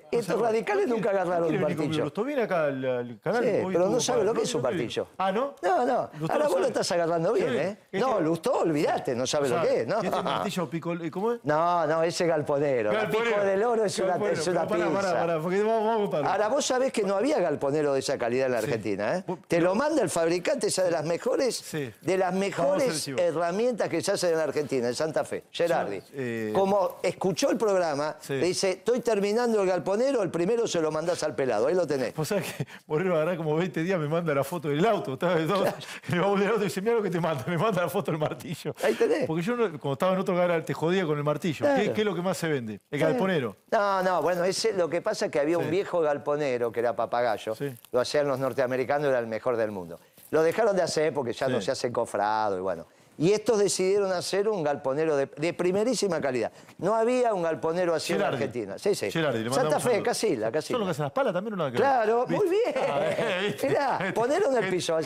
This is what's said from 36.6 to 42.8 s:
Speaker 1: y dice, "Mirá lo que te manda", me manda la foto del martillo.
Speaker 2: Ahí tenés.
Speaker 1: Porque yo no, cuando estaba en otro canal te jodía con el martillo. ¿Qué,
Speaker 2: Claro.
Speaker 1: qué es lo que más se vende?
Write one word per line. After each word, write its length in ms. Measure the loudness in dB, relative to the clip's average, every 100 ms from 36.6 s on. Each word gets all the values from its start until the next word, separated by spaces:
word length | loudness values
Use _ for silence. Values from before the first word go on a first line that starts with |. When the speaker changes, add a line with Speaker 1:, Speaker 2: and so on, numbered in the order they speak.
Speaker 1:
y 20 |
dice, 160 | 0 -2
"Mirá 140 | 0 0
lo 60 |
que 60 | 0
te 100 | 0
manda", 240 | 0 -2 -2
me 100 | 0
manda 260 | 2 2
la 60 | 0
foto 220 | -2 -2
del 80 | -2
martillo. 540 | -2 -2 -8 -8 -8 -2
Speaker 2:
Ahí 120 | 0
tenés. 320 | 2 2 2 0
Speaker 1:
Porque 140 | -2
yo 100 | -2
no, 140 | 0 -2 -2
cuando 140 | -4
estaba 200 | 0 2
en 40 | 2
otro 160 | 0 2
canal 280 | 2 0
te 100 | -2
jodía 320 | -2 0 0 0
con 100 | 0
el 40 |
martillo. 420 | 0 0 -2 0 2
¿Qué, 60 |
Speaker 2:
Claro. 180 | 2 2
Speaker 1:
qué 60 | 0
es 40 |
lo 100 | 0 0
que 60 |
más 140 | -2 -2
se 120 | -2
vende? 320 | -2 -4 -10